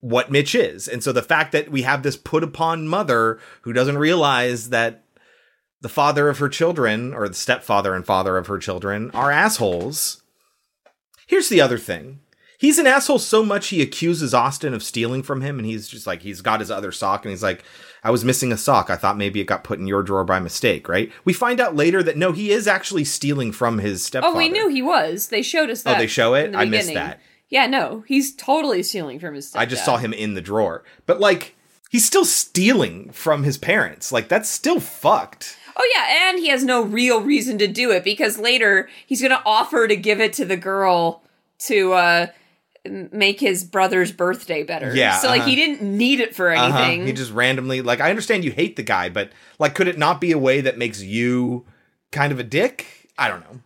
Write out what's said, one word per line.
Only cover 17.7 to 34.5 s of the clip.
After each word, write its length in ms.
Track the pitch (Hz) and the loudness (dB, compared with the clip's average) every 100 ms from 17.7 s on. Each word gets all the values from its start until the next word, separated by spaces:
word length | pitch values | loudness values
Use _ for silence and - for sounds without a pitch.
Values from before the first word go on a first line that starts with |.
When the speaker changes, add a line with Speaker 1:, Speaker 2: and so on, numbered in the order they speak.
| - - - | -20 -20 -10
Speaker 1:
"I 80 | 113 | -4
was 140 | 123 | -2
missing 280 | 117 127 127 | 0 -2 -2
a 40 | 110 | -4
sock. 320 | - 127 90 | 2 2 2
I 60 | 90 | -2
thought 200 | 95 101 | -2 -2
maybe 240 | 101 101 | -4 -4
it 40 | 95 | -4
got 160 | 95 | -4
put 140 | - 98 | -4 -8
in 80 | 95 | -2
your 160 | 98 | -2
drawer 220 | 92 98 | 0 -2
by 160 | 92 95 | 0 0
mistake," 480 | 87 - 123 82 - | -2 -2 0 0 -2
right? 220 | 87 117 - | -2 -2 -4
We 80 | - | -2
find 280 | 180 247 247 | 0 0 0
out 160 | 240 151 | 0 2
later 260 | 156 185 | 2 2
that, 140 | 160 147 | 0 0
no, 140 | 185 | 0
he 180 | 165 208 | 0 0
is 160 | 208 208 | 0 2
actually 380 | 190 - 190 | 0 0 -4
stealing 480 | 143 - 143 143 120 | -2 -2 -2 -2 -2
from 260 | 107 120 110 | -2 0 0
his 240 | 101 95 | -2 -4
stepfather. 320 | - 131 320 | -4 -2 0
Speaker 2:
Oh, 40 | 330 | 2
we 100 | 330 | 0
knew 200 | 381 427 | 2 0
he 140 | 277 | 0
was. 460 | 254 349 156 175 - | 0 0 0 -4 -4
They 120 | 214 | -4
showed 300 | 254 330 302 | -2 0 -2
us 160 | 233 - | -2 0
Speaker 1:
Oh, 40 | |
Speaker 2:
that 60 | 120 | 0
Speaker 1:
they 100 | 110 | 0
show 260 | - 113 | 2 4
it? 120 | 131 151 | 4 2
Speaker 2:
in 60 | |
the 60 | 202 | 0
Speaker 1:
I 60 | 110 | 0
missed 220 | - 185 | 0 0
Speaker 2:
beginning. 180 | 151 76 | -4 -6
Speaker 1:
that. 100 | - _ _ _ | -8 _ _ _
Speaker 2:
Yeah, 180 | 262 262 | 0 2
no, 380 | 269 156 220 220 | 2 -2 -6 -2
he's 260 | 277 269 | 0 0
totally 480 | - - 294 294 190 | -6 -2 0 2 -2
stealing 380 | 175 202 156 131 | -2 -4 -6 -8
from 140 | 170 | -10
his 160 | 143 139 | -12 -10
stepdad. 60 | - | -2
Speaker 1:
I 60 | 117 | -2
just 180 | 123 | 0
saw 120 | 101 120 | 0 0
him 140 | 117 | 0
in 220 | 104 107 | -4 -4
the 60 | 98 | -6
drawer. 400 | 87 104 101 82 - _ - | -2 0 0 -2 -14 _ -2
But, 140 | 175 | 2
like, 340 | 202 175 - _ _ _ _ | 4 2 -2 _ _ _ _
he's 140 | 240 | 0
still 200 | - 392 | 2 4
stealing 840 | 359 - - - 190 254 104 85 - | 4 0 -2 2 4 4 2 -4 -16
from 320 | - - 147 | -8 0 2
his 120 | 143 143 | 0 -2
parents. 540 | - 202 110 76 - | 0 0 0 -4 -4
Like, 160 | 123 110 | -4 0
that's 200 | 170 | -2
still 320 | - | 0